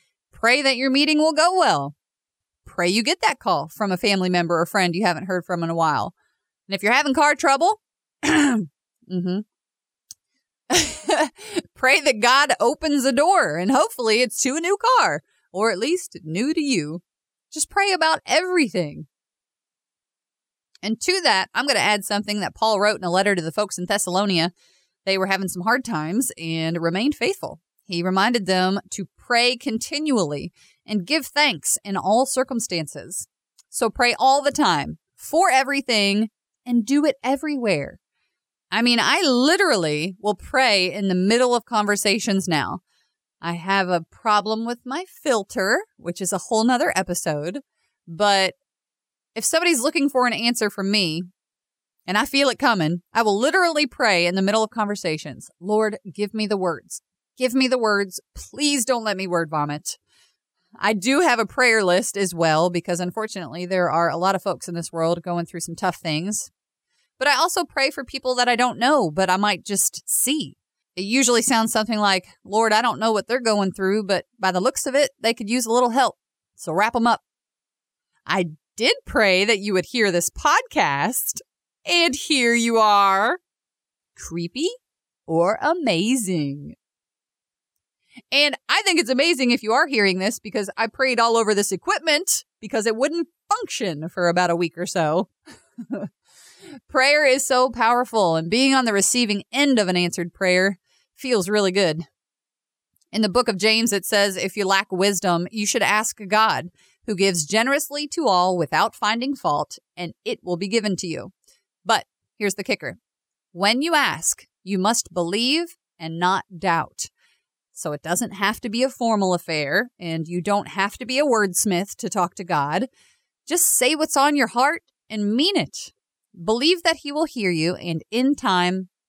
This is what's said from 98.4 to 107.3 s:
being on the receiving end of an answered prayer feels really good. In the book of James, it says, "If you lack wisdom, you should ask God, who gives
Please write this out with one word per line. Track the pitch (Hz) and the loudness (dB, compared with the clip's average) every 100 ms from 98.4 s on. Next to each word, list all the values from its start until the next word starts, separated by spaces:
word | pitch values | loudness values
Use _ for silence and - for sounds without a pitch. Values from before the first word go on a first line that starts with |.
| 165 | 0
being | 226 269 | 2 4
on | 269 | 4
the | 233 | 2
receiving | 202 190 247 233 208 - | 0 0 0 0 -2 -4
end | 254 285 247 | 0 2 2
of | 185 | 2
an | 185 | 2
answered | 175 175 175 | 0 -2 -8
prayer | - 185 180 190 185 _ _ _ - | -2 0 2 2 -2 _ _ _ -10
feels | 262 226 175 | -2 0 2
really | 214 196 | 2 2
good. | 185 180 156 165 _ _ _ _ _ _ _ _ _ _ | 2 2 0 -8 _ _ _ _ _ _ _ _ _ _
In | 220 | -2
the | 208 | 2
book | 208 233 | 2 0
of | 190 | 0
James, | 214 220 220 | 2 2 2
it | 202 | 0
says, | - 208 202 185 | 0 2 2 0
"If | 185 - | -4 -2
you | 190 | 0
lack | 196 196 | 0 0
wisdom, | 180 196 196 190 170 180 | 0 0 0 0 0 -2
you | 220 208 | -6 -2
should | 233 | 0
ask | 196 208 220 - 196 | 2 0 -2 -8 -2
God, | 208 220 135 170 _ _ _ - | 2 2 0 -6 _ _ _ -6
who | 190 | 0
gives | 196 | 0